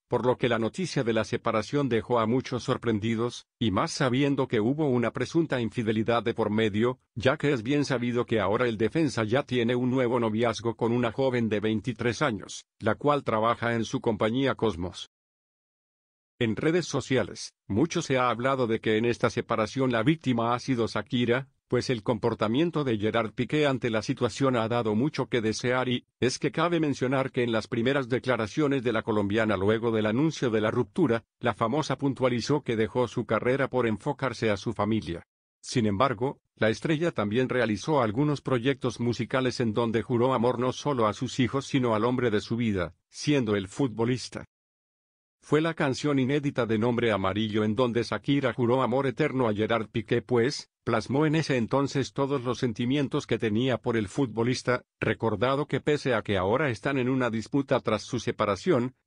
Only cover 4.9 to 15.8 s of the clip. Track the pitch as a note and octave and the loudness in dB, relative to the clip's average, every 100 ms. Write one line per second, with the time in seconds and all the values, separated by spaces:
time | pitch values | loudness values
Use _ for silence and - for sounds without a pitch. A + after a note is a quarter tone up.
4.9 | B2 A2+ - B2 E3 D#3+ C3 A2+ - A2 | 2 0 -2 -2 -2 0 -2 -4 -2 -2
5.9 | A2 A2 A#2 A2+ A2+ G#2+ G#2+ A2+ G2+ A#2+ | 0 2 0 0 0 0 2 2 2 0
6.9 | C3 _ - C3 D3+ C#3+ C#3+ G#2+ D3 C#3 | -2 _ -2 0 2 2 0 0 0 0
7.9 | B2+ A#2+ A#2+ A#2 A2+ F#2+ A2+ B2 A2 A2 | 0 0 -2 0 0 2 2 0 2 0
8.9 | D#3+ D#3 A#2 A2 B2 C#3+ B2 A#2 B2 B2+ | 2 0 0 0 0 0 0 2 2 0
9.9 | C3 B2 B2 A#2 G#2+ A#2 G#2+ A2 A2 A#2 | 2 2 2 0 0 0 -2 -4 -2 0
10.9 | A#2+ A#2+ G#2+ C3+ B2 A2+ G#2 A2 A2 A2+ | 0 -2 0 0 0 0 0 0 -2 -2
11.9 | A#2 A#2 A2 D3+ G2+ - - - - G#2 | -2 -2 0 -2 -2 -8 -16 -18 -6 -2
12.9 | G2+ C#3+ C#3+ C3+ A2 A2+ A#2 A#2 A#2 G#2+ | 0 2 0 0 2 2 2 0 -2 -2
13.9 | C3 A#2+ G#2+ A2 A#2+ C#3 A2+ A2+ E2+ F2+ | -2 -2 0 0 2 0 2 0 -2 -6
14.9 | - - _ _ _ _ _ _ _ | -10 -16 _ _ _ _ _ _ _